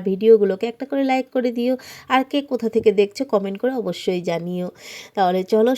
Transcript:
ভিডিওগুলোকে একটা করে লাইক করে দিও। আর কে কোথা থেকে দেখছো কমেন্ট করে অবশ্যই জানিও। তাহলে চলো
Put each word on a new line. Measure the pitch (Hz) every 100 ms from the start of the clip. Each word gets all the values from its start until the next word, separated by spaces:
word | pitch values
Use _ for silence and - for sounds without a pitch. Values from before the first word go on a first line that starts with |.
| 190
ভিডিওগুলোকে | 190 220 220 196 190 233
একটা | 233 277
করে | 277
লাইক | 269 262 262
করে | 262 247
দিও। | 240 240 254 - - -
আর | 254 262
কে | 285
কোথা | 277 247 226
থেকে | 226 220
দেখছো | 202 202 -
কমেন্ট | 277 208 196 196
করে | 247 262
অবশ্যই | 185 170 - 180
জানিও। | 175 170 175 180 180 - - - -
তাহলে | - 185 185 190
চলো | 220 233